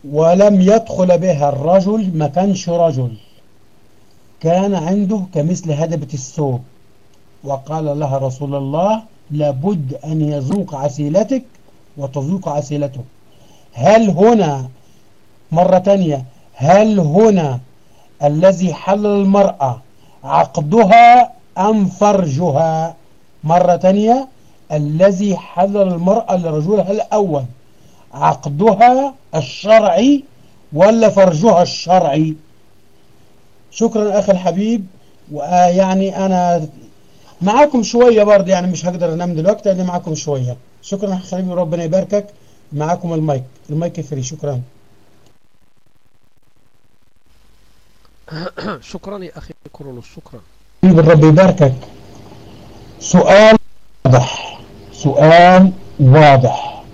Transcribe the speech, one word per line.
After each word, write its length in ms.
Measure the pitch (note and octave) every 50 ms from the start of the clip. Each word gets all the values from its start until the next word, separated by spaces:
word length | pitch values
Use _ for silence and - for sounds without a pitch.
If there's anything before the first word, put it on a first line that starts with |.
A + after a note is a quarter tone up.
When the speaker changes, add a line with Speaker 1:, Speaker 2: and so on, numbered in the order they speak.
| _ C#3
Speaker 1:
ولم 520 | C#3+ D3 D#3+ E3 F3 F#3+ G3+ G#3 G3+ F#3+
يدخل 560 | F#3 F#3 G#3+ A3+ A3 - - - F3+ F#3 F3+ E3
بها 320 | F3 F#3+ E3+ C#3 D3 C#3+
الرجل، 640 | C3+ C3 C#3 D#3+ F3+ G3 F3+ G3 G#3+ A3+ G#3+ F#3 E3+ D#3
ما 100 | D3+ C#3
كانش 420 | - F3 F#3+ G3+ F#3+ F#3 - F3
رجل، 420 | E3+ E3+ E3+ E3 D3 B2+ B2+ A#2+ A2 G#2 - _ _ _ _ _ _ _ _ _ _ _ _ _ _ _ _ _ _ _ _ _ _ _
كان 360 | - D#3+ E3+ F#3 G3 G3+ G3
عنده 460 | F3 D3+ E3 F#3+ G3+ G3+ F#3 A3+ G#3+ F#3 - -
كمثل 380 | D3+ D3 E3 F#3 - - E3
هدبة 420 | D3 C#3 D#3+ E3 E3+ E3 D3 C3 -
الثوب، 480 | C3 - - - - D3+ C#3 B2+ B2+ - - _ _ _ _ _ _ _ _ _ _ _ _ _ _ -
وقال 560 | C#3 C#3 C3 - - D#3 D#3+ D#3 D3 C#3+ D3
لها 180 | D3+ C#3 C3+ C3+
رسول 380 | C3+ C3 B2+ - D3 C#3 C#3
الله: 460 | C#3+ C#3 C3+ C#3+ D#3 F3+ G3+ A3 A3 A3 - _ _ _ _
"لابد 600 | D3 D3+ D3 D3 C3+ B2+ C#3+ G3 G#3 E3+ C#3+ B2+ C#3+ - -
أن 160 | D3+ D#3 D#3
يذوق 540 | D3+ D3 D3+ C#3+ C3 C3+ F#3+ G3+ F#3+ - D3
عسيلتك 680 | C3+ C3+ D3 B2+ - D3 C#3+ D3+ F#3+ A3 A3 C4+ C4 - - _ _ _ - _ - _ _ _ D3+
وتذوق 520 | C#3 C3 C3 C#3+ C3+ D3 F#3+ G3 F#3+ E3
عسيلته". 520 | D3 D3 - - D3 C#3+ D3 C#3 C3+ B2+ A#2 - _ _ _ _ _ _ _ _ _ _ _ _ _
هل 360 | A#2 B2 F3 G#3+ A3+ A3+ G3+
هنا، 600 | E3+ D#3 G3 A3+ A#3+ A3 F#3+ D#3 C#3+ C3+ C3 B2+ - - _ _ - _ _ _ _ _ _ _ _ _ _ _
مرة 260 | D#3 D#3+ F3+ F#3 F#3 F3+
تانية، 480 | F#3 G3 G3+ G3 F#3 D#3+ D3 C3+ C3 - _ _ _ _ _
هل 440 | - B2+ D3 F3+ G3+ A3 A3 G#3+ G3
هنا 600 | E3+ D3 D3 F#3+ A3 A3+ G#3 F#3 D#3+ C#3+ B2+ B2 - _ _ _ _ _ _ _ _ _ _ _ D3
الذي 500 | D3 D3 D#3 F3+ F#3+ F#3+ E3 F#3 F#3 D3+
حلل 320 | - - F#3 G3 G#3 G#3
المرأة 760 | G#3 G3+ G3+ G3 F#3+ G3 G3+ G3 F#3 - - C#3+ C3 A#2+ - _ _ _ _ _ _ _ _ -
عقدها 1080 | C3+ D3 D#3 D#3+ - - - D#3 D3 F3 A#3 A3+ F#3 - A#3 A#3+ A#3+ A#3+ B3 A#3+ - - _ _ _ _ F3
أم 280 | F#3 G#3 A3 G#3+ G3
فرجها؟ 1080 | F3+ - - G#3 G#3 G#3 G3 F3+ D#3 C3 C3+ F3 F3 C3+ D3 E3 D#3+ D#3+ E3 D#3+ E3 E3 _ _ _ _ _ _ _ _ _ -
مرة 320 | D3+ E3 F3+ F3+ F3 F3
تانية، 520 | E3+ F3+ F#3 F#3+ G3+ G#3+ A3 A#3+ C4+ C#4 C4 _ _ _ - _ _ _ _
الذي 680 | D#3 D3+ D3 D3 D3+ D#3+ F#3 G3+ G3 F3+ G#3 G3+ F#3 -
حلل 400 | - - - E3+ F#3 G3 G3+ G#3
المرأة 600 | G3 F#3+ F3+ E3 E3+ F#3 G#3 A#3 A3+ - F#3+ F3+
لرجلها 540 | E3+ E3 D3+ D3+ D3+ F3+ G#3+ G#3 F3 F3+
الأول 520 | G3+ G#3+ - - G#3 G#3+ G3+ F#3 D3+ C#3 B2+ A#2+ - _ _ _ _ _ _ _ _ _ _ _ -
عقدها 1000 | C#3+ D3 D#3 - - - D3+ C#3 D3 G3 A3+ G3 F#3+ A#3 B3 B3+ C4 C#4 C#4 C4 _ _ _ -
الشرعي 880 | D#3 C3+ B2+ - - - G3+ A3 A3+ G#3 G3 E3+ F3+ A3+ C4+ D4 C#4 - _ _ _ _ _ _ _ _ _ -
ولا 360 | D3 F3+ G#3 A3+ A3+ A3+ G#3
فرجها 520 | F#3+ G3 F#3+ F#3 E3 D3+ F3+ A#3 F#3+ E3+
الشرعي؟ 760 | F3+ F3 - - - E3+ F3+ F#3 E3+ D3+ C#3 D#3 D#3 D#3+ D#3 - _ _ _ _ _ _ _ _ _ _ _ _ _ _ _ _ _ _ _ _ _ _ _ _ _ _
شكرًا 480 | - - A3 A3+ A3+ G#3+ G#3 G#3 G3 G#3
أخي 120 | G3 G#3
الحبيب. 540 | F#3+ F3+ F#3 F3+ E3 F#3 G#3 A3 A#3 A3+ F#3+ - _ _ _ _ _ _ _ -
ويعني 920 | C#3+ C#3+ C#3 D#3+ F3+ F3+ F3+ F3+ F3 F#3 F#3+ F#3 F#3 F#3+ F#3+ G3 F#3 - F#3+
أنا 420 | F#3+ F#3 F3+ F3+ F3 F3 E3+ D#3 D#3 - - - - _ _ _ _ _ _ _ _ - _
معاكم 420 | E3+ F#3+ A3 B3+ D4 D4 D4 B3 G#3+
شوية 400 | - - A#3 B3 B3 A#3 G#3+ G#3
برضه، 280 | G#3 G#3 G3 F3+ F3
يعني 160 | F#3+ F3+ F3+ F3+
مش 180 | F3+ - -
هقدر 280 | F3+ F3+ F3+ F3 F3 D#3
أنام 220 | E3 F3 F3+ F3
دلوقتي 340 | D#3 D#3+ F#3 A3+ A3+ - G3+
لأني 140 | F#3+ F3+ F#3
معاكم 320 | F3+ F3 F3 F3 E3+ D#3
شوية. 420 | D3 - D3+ C#3+ C3 B2+ B2 B2 - - _ _ _
شكرًا 320 | - - G3 G3 G#3 G3 F#3+
أخي 140 | F#3 F3+ -
الحبيب 220 | F#3 F3+ F#3 F#3
وربنا 340 | F3+ F3 F3+ D#3+ E3 E3+ E3+
يباركك. 420 | D#3+ E3 F#3+ F#3 - G3+ G#3 G3 - - _ - - - _ _ - D3
معاكم 400 | C#3+ D3+ D#3 F3 E3+ - E3+ E3
المايك، 300 | D#3+ D#3 D#3 C#3+ C3 B2+ - - _ _ -
المايك 320 | D3+ D#3 E3+ F3 E3+ F3
فري. 220 | D#3 - D3+ C3+ B2
شكرًا. 380 | - E3 D3+ - D3 C#3 B2+ B2 - _ - _ _ _ _ _ _ _ _ _ _ _ _ _ _ _ _ _ _ _ _ _ _ _ _ _ _ _ _ _ _ _ _ _ _ _ _ _ _ _ _ _ _ _ _ _ _ _ _ _ _ - _ _ - _ _ _ - - - _ _ _ - _ _ _ - _ -
Speaker 2:
<clears throat> 500 | D#3 D#3 F3 F3+ - - - G3+ G3 C3 - -
شكرًا 320 | - F#3+ - G3 G3+ G3+ F#3
يا 80 | F3+ - D#3+
أخي 160 | - - - _ _ C#3+
كرولوس، 340 | - - D3 C#3 B2+ A#2+ A2+ - -
شكرًا. 240 | - - - - A#2 - _ _ - - - - _ -
Speaker 1:
حبيبي 180 | F#3 F3+ D#3+
ربي 260 | D#3 D#3+ E3+ D3+ D3+ D#3+
يباركك. 460 | D3+ E3+ F#3+ F3+ - - D#3 C3+ B2+ - - - - - - - - - - - - - - - - - - - - - - - - -
سؤال 580 | - - - F3+ - - F#3 G3+ G#3+ A3 A3 A3 - - - - - - - - -
واضح، 540 | B2+ B2+ B2+ B2+ - - - - - - - - - - - - - -
سؤال 800 | - - D3 C3 - D3 D#3 E3 F3 F3 F3+ F#3 F#3 F#3+ F#3+ - - - - - -
واضح. 720 | C#3 B2+ C3 D#3 D3+ D3 C#3 B2+ B2 A2+ G#2+ - - - - - - -